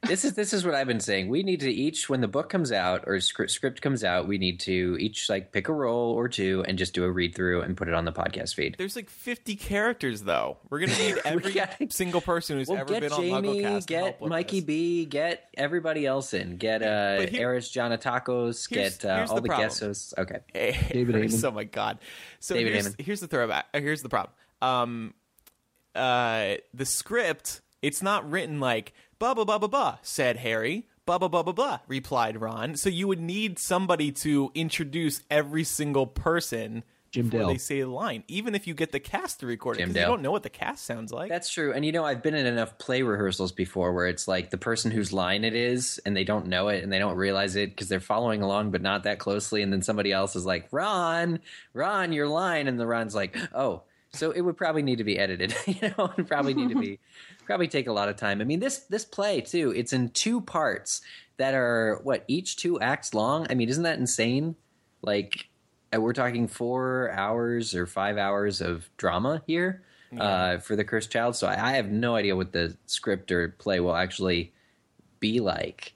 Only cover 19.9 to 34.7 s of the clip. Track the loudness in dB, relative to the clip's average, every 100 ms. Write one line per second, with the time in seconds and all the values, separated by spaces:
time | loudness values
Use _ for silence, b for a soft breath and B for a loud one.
19.9 | -6 -8 -6 -4 -6 -10 -2 0 2 0
20.9 | 2 2 2 2 2 0 -2 -6 -4 -4
21.9 | -4 B B B B -4 0 2 2 -2
22.9 | -6 -6 -6 -2 0 2 0 -2 -2 -2
23.9 | -2 -2 -2 -2 _ b _ 0 2 0
24.9 | -2 -10 -14 _ _ -20 _ _ _ _
25.9 | -2 2 4 2 2 0 -2 -6 -6 -2
26.9 | -2 0 0 0 -2 -6 -12 _ _ -4
27.9 | -2 0 0 0 -4 -2 -2 0 0 -2
28.9 | b b _ 0 2 2 2 2 2 0
29.9 | -2 -8 0 2 2 0 0 0 -4 -8
30.9 | b -2 0 2 2 0 0 0 -2 -4
31.9 | -8 -2 0 0 0 -6 -4 -6 -2 -2
32.9 | 0 -2 -2 -2 -2 -2 -4 0 0 2
33.9 | 2 2 0 2 2 2 -2 -2